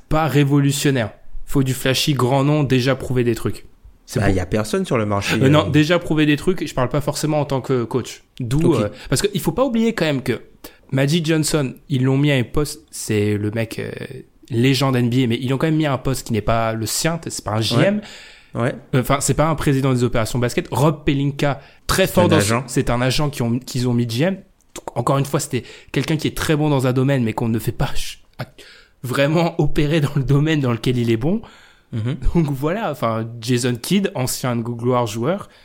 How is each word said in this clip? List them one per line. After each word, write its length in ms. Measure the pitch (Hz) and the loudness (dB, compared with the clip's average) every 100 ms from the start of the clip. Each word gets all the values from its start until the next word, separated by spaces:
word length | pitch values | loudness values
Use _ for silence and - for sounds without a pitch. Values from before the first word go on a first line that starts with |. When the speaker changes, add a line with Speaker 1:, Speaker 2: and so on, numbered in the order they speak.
| - | -2
Speaker 1:
pas 200 | 156 156 | 0 2
révolutionnaire. 840 | 139 139 143 139 139 147 135 104 - - - - | 2 4 4 2 2 2 2 -2 -6 -10 -8 -2
Il 20 | |
faut 120 | 143 | 0
du 100 | 131 | 0
flashy 400 | 123 135 127 - | 0 -2 0 0
grand 300 | 131 123 135 | 2 2 2
nom, 180 | 143 151 | 2 2
déjà 320 | 131 131 127 | 2 2 2
prouvé 300 | 127 - 127 | -2 -2 0
des 100 | 120 | 0
trucs. 320 | 113 107 - - - - - - | 0 -4 -6 -10 -20 -20 -20 -6
C'est 140 | 120 | 0
Speaker 2:
Bah, 60 | 101 | 2
Speaker 1:
pour 100 | 95 | 2
Speaker 2:
y 40 | |
a 60 | 87 | 0
personne 400 | 107 107 190 185 | -2 -2 -2 0
sur 100 | 123 | 0
le 100 | 104 | 0
marché, 300 | 101 - 110 | 0 0 2
Speaker 1:
Euh, 60 | 135 | 4
non, 180 | 151 156 | 4 4
Speaker 2:
euh. 40 | |
Speaker 1:
déjà 280 | 147 151 175 | 2 4 2
prouvé 260 | - 156 | 0 2
des 120 | 147 143 | 2 2
trucs, 300 | - 185 151 | 0 -2 -4
je 60 | |
parle 160 | 139 123 | -2 0
pas 120 | 151 | 0
forcément 400 | 143 - 151 151 | -2 -2 -2 0
en 40 | |
tant 160 | 143 135 | 0 -2
que 220 | 123 127 | 0 -2
coach. 400 | 113 127 104 - _ - | 0 -4 -6 -12 _ -10
D'où, 360 | 120 143 170 | -2 2 4
Speaker 2:
Ok. 60 | 127 | 2
Speaker 1:
euh, 80 | 104 - - | 0 -6 -4
parce 120 | 135 | -2
qu'il 180 | - - | 0 -2
faut 120 | - | -2
pas 120 | 147 | 0
oublier 280 | 269 226 226 | 0 2 0
quand 120 | 226 | 2
même 180 | 160 135 | 0 0
que 180 | 123 110 - - - - - | -2 -4 -8 -20 -20 -20 -4
Magic 340 | 135 143 175 156 | 0 2 2 2
Johnson, 480 | 160 147 156 131 - - | 0 2 0 -2 -6 -4
ils 160 | 131 | 0
l'ont 120 | 131 135 | 2 4
mis 140 | 147 | 4
à 60 | 135 | 2
un 80 | |
poste, 380 | 113 151 151 - - | 0 0 -2 -6 -16
c'est 440 | - - 107 104 104 | -12 -2 0 2 0
le 140 | 104 | -2
mec, 300 | 113 113 - | -4 -6 -8
euh, 100 | 107 - - 131 - _ - | -10 -10 -12 -14 -18 _ -6
légende 440 | 113 131 131 135 127 | 0 2 2 2 2
N 140 | 120 | 2
B 40 | 127 | 2
A, 20 | 123 | 2
mais 120 | 120 | 0
ils 100 | 127 | -2
l'ont 80 | 131 | 0
quand 80 | 160 | 0
même 100 | 156 | 0
mis 80 | 151 | 0
à 60 | |
un 60 | 127 | -2
poste 300 | 135 127 - | -2 -6 -2
qui 40 | |
n'est 80 | 110 | -2
pas 320 | 113 113 113 | 0 0 0
le 120 | 113 110 | -2 -4
sien, 340 | - 160 165 - | -2 -2 -4 -6
c'est 160 | - | -10
pas 60 | 101 | -4
un 60 | 110 | -2
G 140 | 110 120 | 0 2
M. 240 | 185 208 - - - - - | 2 2 -4 -16 -20 -20 -10
Speaker 2:
Ouais. 60 | 117 120 - - | -4 -4 -4 -2
Ouais. 60 | 131 | -2
Speaker 1:
Enfin, 180 | 120 139 | 2 0
c'est 140 | - | 2
pas 140 | 135 156 | 2 2
un 60 | 151 | 2
président 360 | 156 135 135 | 0 2 2
des 120 | 123 | 2
opérations 340 | 120 120 107 123 | 2 0 0 0
basket. 300 | 120 180 175 | 0 -2 -4
Rob 340 | 117 151 147 | 0 2 2
Pelinka, 560 | - 139 139 139 143 135 - - - | -2 0 -2 0 -2 -2 -8 -14 -4
très 180 | - 185 | 0 2
Speaker 2:
C'est 80 | |
Speaker 1:
fort 100 | 185 | 4
Speaker 2:
un 40 | 175 | 4
Speaker 1:
dans 80 | 160 | 4
Speaker 2:
agent. 280 | 101 117 135 | 2 0 -2
Speaker 1:
c'est 200 | 139 131 | -2 0
un 120 | 120 | 0
agent 260 | 127 123 147 | 0 0 -2
qui 120 | - | -2
ont, 160 | 117 123 | -2 -2
qu'ils 300 | - 127 123 | -4 -4 0
ont 40 | |
mis 140 | 120 120 | 0 0
G 140 | 117 | 0
M. 140 | 175 190 - _ _ - - | 0 -2 -10 _ _ -16 -8
Encore 240 | - 120 139 | -4 0 0
une 80 | 139 | 0
fois, 140 | 151 | -2
c'était 240 | - 120 - - - | -4 -6 -8 -16 -6
quelqu'un 240 | 143 135 151 | -4 -2 -2
qui 120 | 127 | -2
est 80 | - | -2
très 200 | - 147 | 0 0
bon 140 | 151 | 2
dans 160 | 139 131 | 2 2
un 60 | |
domaine, 280 | 127 131 139 | 2 2 2
mais 100 | 113 | 0
qu'on 140 | 110 117 | -2 -2
ne 100 | 113 | -2
fait 140 | 120 | -2
pas 160 | - 135 | -2 0
ch-, 340 | - - - _ - | 0 -2 -6 _ -14
ac-, 80 | - - - - _ _ | -14 -16 -20 -20 _ _
vraiment 580 | 123 127 143 160 170 - | -6 0 2 2 2 2
opérer 400 | 147 - 147 165 | 2 2 2 2
dans 120 | 143 147 | 0 0
le 60 | |
domaine 380 | 127 139 151 156 | 2 2 2 2
dans 120 | 127 | 0
lequel 240 | 113 127 123 | 0 0 0
il 140 | 120 | 2
est 60 | 113 | 2
bon. 240 | 147 220 - - - _ _ | 0 -2 -4 -20 -20 _ _
Speaker 2:
Mhm. 240 | 117 113 156 - | -6 -4 0 2
Speaker 1:
Donc 120 | 175 147 | 2 2
voilà, 380 | 135 151 202 196 | 0 -2 -2 -4
enfin, 380 | 143 117 113 113 117 | -2 -2 -2 -4 -8
Jason 340 | 113 123 123 | -2 0 0
Kidd, 360 | 120 - 196 196 | -2 0 0 0
ancien 420 | - 127 - 131 117 | -2 -4 -4 -4 -2
gloire 500 | 117 120 123 123 117 | -4 -4 0 0 0
joueur, 420 | 113 127 190 - - | -2 -2 -4 -8 -20